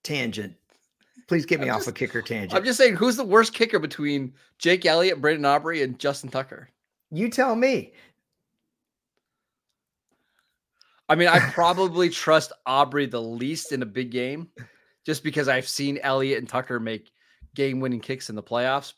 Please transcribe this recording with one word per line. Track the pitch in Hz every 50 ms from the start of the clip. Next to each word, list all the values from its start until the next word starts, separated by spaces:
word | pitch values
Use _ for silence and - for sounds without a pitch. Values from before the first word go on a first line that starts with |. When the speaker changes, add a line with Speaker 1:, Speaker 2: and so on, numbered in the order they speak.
| -
Speaker 1:
tangent. | - 151 139 123 113 92 107 101 95 85 _ _ _ _ _ _ _ _ _ _ _ _ - -
Please | - 175 170 147
get | - 170 151
me | 135 127
Speaker 2:
I'm | 117
Speaker 1:
off | 107
Speaker 2:
just, | - 123
Speaker 1:
a | -
kicker | - 131 - - 117 -
tangent. | - 117 107 101 90 -
Speaker 2:
I'm | 190 196
just | 254 240 226
saying, | 262 240 196
who's | 165 214 254 233
the | 247 262
worst | 196 190 226 226 220 -
kicker | - 226 226 220 185
between | 156 147 - - 147 147 143 139 135 127 - _ _ _ _ -
Jake | - 165 180 185 180
Elliott, | 165 156 165 180 190 170 139
Brandon | 127 151 160 151 143
Aubrey, | 139 143 147 143 160 170 156 139
and | 131 123 -
Justin | - 139 139 - - 135
Tucker? | - 131 135 135 - - - _ _ _ _ _ _ _ _ _
Speaker 1:
You | 156 160 220 233
tell | 233 - 262 262 220
me. | 226 247 269 254 165 - - _ _ - _ _ _ _ _ _ _ _ _ _ _ _ _ _ _ _ _ _ _ _ _ _ _ _ _ _ _ _ _ _ _ _ _ _ _ _ _ _ _ _ _ _ _ _ _ _ _ _ _ _ _ _ _ _ _ _ _ _ _ _ -
Speaker 2:
I | 156
mean, | 160 175 175
I | 165 175
Speaker 1:
<laughs> | - 131 -
Speaker 2:
probably | 175 170 170 180 185 190 180 165 175 180 175
trust | 170 - - 160 156 156 156 - - _ -
Aubrey | 127 131 139 143 131 139 147 139
the | 123 120 120
least | 113 113 117 117 123 143 160 156 - - 143
in | 127 127
a |
big | 107 98 127 127 120
game | 117 127 123 127 143 160 170 - _ - 117 - _ _ _ _ _ _ -
just | - 156 - -
because | 156 - 151 143 135
I've | 131 131 127 -
seen | - - 143 139 143 143
Elliott | - 139 135 135 135 135 135 113
and | 123 117
Tucker | - 127 127 - 127 117
make | 113 113 110 104 - _ _ _ _ _ _ _ - - -
game-winning | - 139 135 131 131 131 131 123 113
kicks | - - 135 135 - -
in | 107
the | 107 101
playoffs, | - 120 120 123 131 135 139 135 - -